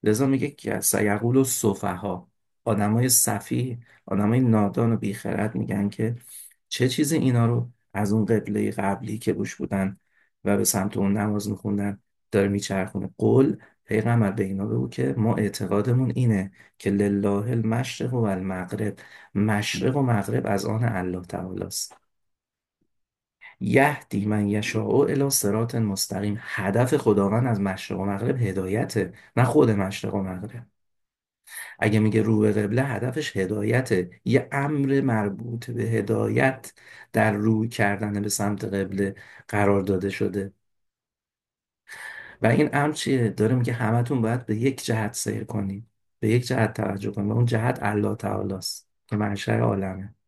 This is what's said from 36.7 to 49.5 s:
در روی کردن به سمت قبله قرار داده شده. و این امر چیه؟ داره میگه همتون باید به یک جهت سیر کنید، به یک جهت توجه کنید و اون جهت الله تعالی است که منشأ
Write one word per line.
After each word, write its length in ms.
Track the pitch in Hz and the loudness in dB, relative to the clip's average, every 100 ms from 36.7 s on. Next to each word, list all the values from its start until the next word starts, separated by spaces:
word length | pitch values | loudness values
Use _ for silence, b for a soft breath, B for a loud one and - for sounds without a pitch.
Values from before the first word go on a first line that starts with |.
| - B B B | -20 B B B
در 200 | 113 107 | 2 2
روی 360 | 104 110 110 113 | 4 2 2 0
کردن 540 | - 104 101 104 101 | 0 0 0 -2 -2
به 60 | 104 | -2
سمت 360 | - 104 101 | -2 -2 -2
قبله 500 | 104 98 95 95 98 98 B B - | -4 -2 -4 -2 -2 -4 B B -6
قرار 340 | 107 101 101 | 0 4 4
داده 280 | 95 95 98 | 2 0 0
شده. 420 | - 104 95 98 - _ _ _ _ _ _ _ _ _ _ _ _ _ B B B B B | -2 -2 -2 -6 -10 _ _ _ _ _ _ _ _ _ _ _ _ _ B B B B B
و 40 | 113 | 2
این 240 | 120 147 | 4 4
امر 200 | 143 147 | 2 0
چیه؟ 360 | 151 - 135 117 | 0 0 2 0
داره 260 | 95 107 | 2 2
میگه 180 | 127 120 | 2 0
همتون 480 | 117 110 117 120 135 | 0 0 0 0 0
باید 260 | 113 123 - | 0 -2 -2
به 100 | 107 | 0
یک 280 | 131 135 | 0 -2
جهت 300 | - 110 107 | -4 -2 -2
سیر 300 | - - 107 | -4 -6 -6
کنید، 420 | 107 113 98 98 117 _ _ _ | -6 -6 -4 -8 -12 _ _ _
به 80 | 110 | 2
یک 180 | 117 123 | 2 2
جهت 280 | 127 110 | 0 0
توجه 360 | - 104 98 107 | 0 -4 -4 -6
کنید 200 | 104 101 | -4 -2
و 40 | |
اون 100 | 110 | 2
جهت 340 | 120 110 120 - | 2 2 0 -2
الله 340 | - 104 104 104 | -2 0 -2 -2
تعالی 380 | 101 101 101 | -4 -4 -4
است 340 | 95 - - _ _ _ | -6 -8 -12 _ _ _
که 100 | 104 | -2
منشأ 420 | 104 101 - | -2 -2 -2